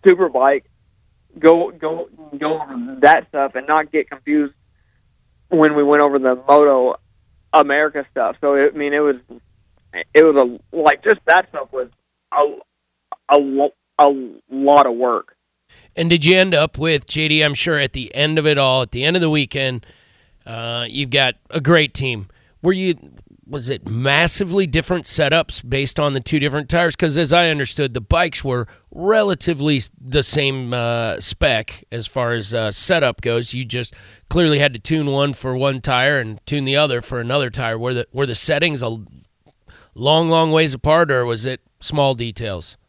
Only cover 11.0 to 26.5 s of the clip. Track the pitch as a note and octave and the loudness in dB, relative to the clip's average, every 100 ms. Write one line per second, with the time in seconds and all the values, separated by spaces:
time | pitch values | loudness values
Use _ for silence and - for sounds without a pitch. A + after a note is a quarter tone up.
11 | G#3+ G#3 - F3 F#3 D3+ C3+ C3 B2 _ | 0 0 4 2 2 -10 -8 -8 -10 _
12 | _ _ _ D3 D3 C#3 _ _ _ _ | _ _ _ 0 0 -2 _ _ _ _
13 | _ - - D3 C#3 C3+ C#3+ _ _ - | _ -18 2 2 2 -2 -2 _ _ 2
14 | C#3+ C#3 B2 D#2+ _ C3+ C#3 C#3+ C3+ A#2+ | 2 2 -8 -18 _ -2 4 4 4 0
15 | B2 A2 - _ _ _ _ _ _ - | -2 -2 -6 _ _ _ _ _ _ -4
16 | E3+ E3+ D3+ F#3 F#3+ D#3+ D3+ - D#3+ D3 | 2 2 4 4 4 2 0 -2 -2 -2
17 | - D#3 D#3 D#3 D3+ C#3 F3 D3+ C3+ C3+ | -4 -6 0 0 0 -2 -2 -2 -2 -6
18 | B2 C3 D3+ D#3+ D3+ C#3 C3+ C3 A#2+ B2 | -10 -4 -2 0 0 2 2 0 -2 -4
19 | C#3+ F3+ E3 D3+ C3+ C#3+ C3+ B2 - _ | -2 0 0 0 -2 -4 -6 -8 -14 _
20 | _ _ _ _ - A2+ A#2 A#2 A#2+ B2 | _ _ _ _ -16 -12 -10 -8 -8 -6
21 | C3+ C#3 C3 - _ D#3+ C#3 E3+ D3 - | -2 0 -2 -4 _ -4 2 2 2 -4
22 | C3+ A2+ F#2+ _ _ _ E3+ F#3+ F#3 E3 | -6 -6 -12 _ _ _ -4 -2 -2 -4
23 | - - _ _ - C#3+ A#2+ C3+ - A2+ | -10 -20 _ _ -14 -10 -8 -8 -8 -4
24 | C3+ C#3+ E3+ - F#3+ G3 F3+ D3 - F3+ | 0 2 2 0 0 -2 0 -2 -2 -4
25 | - - C#3+ E3 - - B2 C3+ C#3 - | -2 -2 0 0 -2 -10 -6 -4 -4 -2
26 | D3 C3+ - D#3 C#3+ | -2 -2 -2 -2 -2